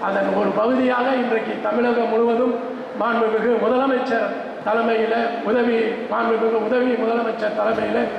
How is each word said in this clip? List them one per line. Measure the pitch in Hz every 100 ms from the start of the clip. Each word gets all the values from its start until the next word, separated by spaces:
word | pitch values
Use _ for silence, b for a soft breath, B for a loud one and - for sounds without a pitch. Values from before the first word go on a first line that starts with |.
| 190
அதன் | 196 196 190
ஒரு | 202 196
பகுதியாக | 226 254 254 247 254 262
இன்றைக்கு | 226 226 214 202
தமிழகம் | 214 220 240 233 220
முழுவதும் | 220 233 233 254 233 - - - -
மாண்புமிகு | 220 226 220 220 247 226
முதலமைச்சர் | 208 254 269 247 - 226 208 - - - 208
தலைமையில, | 220 226 220 220 226 - - 196
உதவி, | 240 240 226 214 202 -
மாண்புமிகு | 214 233 220 226 226 214
உதவி | 247 254 226
முதலமைச்சர் | 220 233 226 - 214 214
தலைமையில | 208 214 - 226 226